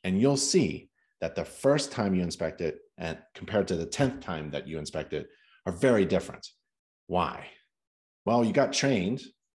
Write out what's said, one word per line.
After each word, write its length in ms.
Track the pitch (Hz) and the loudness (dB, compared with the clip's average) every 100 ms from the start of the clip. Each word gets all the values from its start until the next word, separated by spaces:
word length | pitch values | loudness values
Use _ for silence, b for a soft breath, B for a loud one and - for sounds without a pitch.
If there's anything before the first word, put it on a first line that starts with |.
And 160 | 92 95 | -2 2
you'll 160 | 135 139 | 4 2
see 540 | - 185 92 95 - _ _ - | 2 2 2 -2 -14 _ _ -8
that 140 | 82 85 | -6 -4
the 100 | - | -8
first 460 | - 135 147 143 | 0 2 2 0
time 220 | - 101 | -2 0
you 100 | 92 | 2
inspect 360 | 85 - 80 - | 0 -2 -6 -2
it 200 | 80 - _ - | -6 -6 _ -10
and 200 | 82 80 _ | -8 -8 _
compared 340 | - 90 107 95 | -16 -2 0 0
to 60 | 85 | -2
the 100 | 85 | -4
tenth 340 | - 131 - | 0 0 -2
time 320 | - 80 76 | -8 -8 -6
that 160 | 71 73 | -8 -8
you 120 | 80 | -8
inspect 340 | 76 78 - | -6 -8 -6
it 160 | 73 - b b b 92 | -8 -8 b b b -8
are 60 | |
very 340 | 87 127 110 92 | 2 4 6 4
different. 400 | 92 - - - _ _ _ _ _ - | 2 -2 -14 -18 _ _ _ _ _ -2
Why? 380 | 90 80 - - - _ _ _ _ _ _ 104 | 0 0 -4 -16 -20 _ _ _ _ _ _ 2
Well, 180 | 120 | 4
you 80 | 113 | 4
got 220 | 139 135 | 4 2
trained, 480 | - 139 110 90 135 - _ _ | 2 2 2 0 -4 -8 _ _